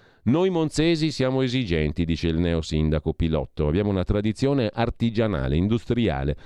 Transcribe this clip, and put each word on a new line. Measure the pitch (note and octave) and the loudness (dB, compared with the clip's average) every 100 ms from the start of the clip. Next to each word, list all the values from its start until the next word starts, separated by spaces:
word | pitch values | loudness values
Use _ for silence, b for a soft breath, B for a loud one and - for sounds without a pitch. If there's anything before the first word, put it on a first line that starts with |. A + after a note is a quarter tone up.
| B B | B B
"Noi | G#2+ D3+ F#3+ | 0 2 2
monzesi | E3+ D#3 - D#3+ E3 D#3 | 2 0 2 2 2 0
siamo | - C3 C3 | 0 0 0
esigenti", | C3 B2+ A2 E2 D2+ C#2+ E2 | 0 0 0 0 0 0 -2
dice | D#2 E2+ | 0 0
il | D#2+ | 0
neosindaco | F2 E2 D#2+ D#2 D#2 D#2 E2 | 2 0 -2 0 0 0 -2
Pilotto. | D#2 E2 D#2 C2 - D2+ | -2 0 -2 -4 -2 0
"Abbiamo | E2+ G#2 | 0 0
una | F#2+ | 0
tradizione | F2+ G#2 G#2 G#2 C3 C#3 A2 | 0 0 -2 0 0 0 -2
artigianale, | - A#2 - A#2 G#2+ A2+ E2+ C2 D2+ | -2 -4 0 -2 0 0 0 0 0
industriale. | F#2+ A#2 - A#2+ G#2+ C#2 C#2 D2 | 0 0 -2 0 0 0 -4 -6